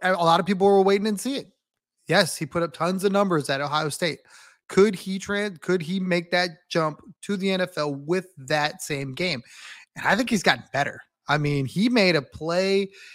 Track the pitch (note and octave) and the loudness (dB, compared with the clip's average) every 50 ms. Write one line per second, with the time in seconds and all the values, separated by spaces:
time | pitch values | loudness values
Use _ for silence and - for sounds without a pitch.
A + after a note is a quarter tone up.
0 | F#3 F#3 F#3 F3 E3+ E3 E3 F3+ F3+ E3 G#3 F3+ G3 G3+ G3+ G3 F#3+ G3 G3 G#3 | 0 0 0 2 4 4 4 4 4 0 0 4 4 6 6 6 6 6 4 2
1 | G3+ A3 G#3+ F#3+ - B3 C#4 B3 - - _ _ _ _ _ _ _ _ _ _ | 2 -2 -2 -4 -4 -4 -6 -6 -8 -10 _ _ _ _ _ _ _ _ _ _
2 | _ - D#3 G3 F#3+ - - - E3 C#3+ - E3+ E3+ E3 - - E3 F3 F#3 F#3 | _ 2 2 2 2 2 -2 -6 -8 -4 -2 -2 -4 -4 -4 -4 -4 -2 -2 0
3 | F#3 G3+ F#3+ G3+ G#3 F#3+ F3 D3+ C3 - C#3 C3+ D3 C#3+ D3 D3+ D#3 D3+ - - | 0 2 2 2 2 2 0 0 0 -2 -4 -4 -4 -2 -2 -2 -2 -4 -4 -4
4 | F3+ E3 - - _ _ - - - - _ _ _ - - F#3+ G3 A3 F#3+ E3+ | -4 -4 -4 -6 _ _ -20 -20 -20 -20 _ _ _ 0 4 6 6 6 4 0
5 | - F#3+ F#3+ G3 - - G3+ G3+ G#3 G#3+ F3+ D3+ - - F3+ F#3 D#3 D3+ F#3+ G3 | -6 -8 -8 -6 -6 -4 -4 -4 -4 -4 -8 -6 -4 -2 -2 -2 -2 -4 -4 -4
6 | F#3 F#3 F3 F3+ F3 F3 - F3+ F3+ F3 D#3+ - _ _ - F3 D#3+ D#3 D3+ - | -2 0 0 -2 0 0 0 0 0 -2 -4 -10 _ _ -2 0 0 0 -4 -8
7 | - - - _ - - G3+ F#3 F#3+ G3 F#3+ F#3 F#3 F3+ - D#3+ D3 D3 C#3 C#3 | -14 -20 -20 _ -8 -6 -4 -2 -2 -2 0 -2 -2 -4 -4 -4 -4 -4 -4 -6
8 | C#3+ D3+ F3 F#3 F3+ - _ C#3+ C3 B2+ D3+ D3+ D3 D3+ E3 - - - D3+ C#3 | -4 -2 -2 -2 -2 -6 _ -16 -6 -2 -2 0 0 -2 -4 -8 -8 -8 -6 -6
9 | C#3 C3+ C3 - F3 F#3 D3 A#2+ - - - - - - - - - _ _ D#3 | -6 -8 -6 -4 -4 -4 -4 -6 -8 -14 -20 -20 -20 -20 -20 -20 -20 _ _ -4
10 | - C#3+ F3+ G#3 C4 A#3 A#3+ F#3 - F#3 C3+ B2 - - - C3+ D#3 A#2 - - | 0 2 2 2 2 0 -2 0 2 0 0 0 -4 -6 -4 -4 -4 -4 -6 -12
11 | - _ _ _ _ - C#3+ D3+ D3 D3 C#3+ C#3 C3+ A#2+ - E3+ G#3+ B3+ B3 A3+ | -18 _ _ _ _ -2 0 0 0 0 0 -2 -2 -2 0 0 2 4 4 4
12 | G3 F3+ E3 D3+ C3 - - - D3+ E3 E3+ F3+ F#3+ G3 G3 G3 G3 F#3+ - - | 4 4 4 2 0 -4 -10 -10 -6 -2 0 0 0 2 0 0 0 -2 -8 -16
13 | - - | -20 -20